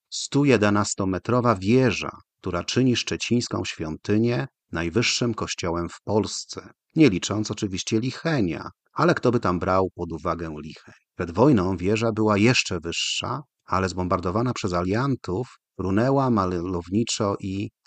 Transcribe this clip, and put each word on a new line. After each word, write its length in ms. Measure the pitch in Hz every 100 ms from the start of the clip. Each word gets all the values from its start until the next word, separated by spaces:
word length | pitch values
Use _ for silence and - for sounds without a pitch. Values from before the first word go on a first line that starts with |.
| _
stu 340 | - - 139
jedenastometrowa 1080 | 143 113 104 101 101 - 95 92 - 120 120
wieża, 640 | 98 95 127 127 87 76 - _ _
która 240 | 92 87
czyni 320 | 87 - 127 117
szczecińską 680 | - 85 - - - 104
świątynię 840 | - - 80 76 - 107 120 127 135 _ _
najwyższym 600 | 82 82 90 120 - 120
kościołem 540 | 110 85 - 90 85 82
w 140 | -
Polsce, 680 | - 107 90 - - 92 - _ _ 160
nie 140 | 147
licząc 400 | 90 - 104 107
oczywiście 500 | 107 104 95 - 110
Lichenia, 680 | 127 - 165 147 90 76 82 - _
ale 220 | - 165
kto 160 | 165 127
by 100 | 117
tam 180 | 98 87
brał 300 | 90 95 92
pod 180 | - 87
uwagę 420 | 80 85 82 82 76
Licheń? 320 | 76 73 - - _ -
Przed 140 | 87
wojną 460 | 85 139 117 90 90
wieża 360 | 90 110 117
była 260 | 104 107 101
jeszcze 420 | 113 123 - 90
wyższa, 640 | 82 80 - - 101 131 - _
ale 240 | - 92 92
zbombardowana 640 | 90 90 92 87 98 123
przez 200 | 120 98
aliantów 840 | 87 90 107 139 123 - 90 123 - _ -
runęła 520 | 92 98 127 139 131
malowniczo 1040 | 110 92 90 87 90 85 101 117 - 101 98
i 300 | 98 98 110 -